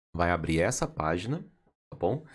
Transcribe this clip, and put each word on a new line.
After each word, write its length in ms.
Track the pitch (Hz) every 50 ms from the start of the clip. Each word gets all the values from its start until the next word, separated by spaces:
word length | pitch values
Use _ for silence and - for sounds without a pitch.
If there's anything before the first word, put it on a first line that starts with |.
| _ _ -
vai 140 | 80 87 87
abrir 320 | 87 82 80 80 80 80
essa 260 | 87 113 131 - -
página, 560 | - - - 78 78 82 90 98 117 147 180 - - _ _ _ _ _ _ _ -
tá 60 | -
bom? 260 | - - 92 123 156 - - -